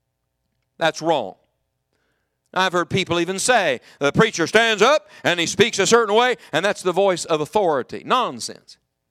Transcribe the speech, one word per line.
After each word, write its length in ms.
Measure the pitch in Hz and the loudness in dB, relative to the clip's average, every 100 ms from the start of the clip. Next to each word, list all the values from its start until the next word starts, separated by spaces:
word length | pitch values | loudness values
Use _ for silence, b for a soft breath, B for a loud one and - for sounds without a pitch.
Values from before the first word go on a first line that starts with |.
| _ _ _ _ _ _ _ - | _ _ _ _ _ _ _ -2
That's 200 | 160 - | -2 -2
wrong. 360 | 160 147 95 - _ _ _ _ _ _ _ _ _ _ _ | 0 0 -2 -12 _ _ _ _ _ _ _ _ _ _ _
I've 220 | 180 185 | -2 0
heard 160 | 175 165 | 0 -2
people 300 | 196 165 170 | -2 -2 -2
even 180 | 170 190 | -2 -2
say, 440 | - 240 165 117 B B | 2 2 2 -2 B B
"The 120 | 143 | -2
preacher 360 | - 220 - 156 | 0 -2 -2 2
stands 340 | 220 226 208 | 2 2 4
up 300 | 240 302 - B | 4 2 -2 B
and 160 | 143 175 | -2 -2
he 60 | 160 | -2
speaks 320 | - 220 - | -2 -4 0
a 80 | 175 | 2
certain 300 | 233 214 220 | 2 4 2
way, 220 | 247 226 B | 2 -2 B
and 140 | 151 202 | -2 -2
that's 160 | - | -2
the 100 | 185 | -2
voice 320 | 175 196 170 | 0 0 0
of 160 | - 156 | -2 -2
authority." 640 | 147 214 180 139 110 101 | 0 -2 0 -2 -4 -10
Nonsense. 720 | 143 247 196 120 - - _ - _ _ _ | -4 -2 -2 -8 -14 -16 _ -20 _ _ _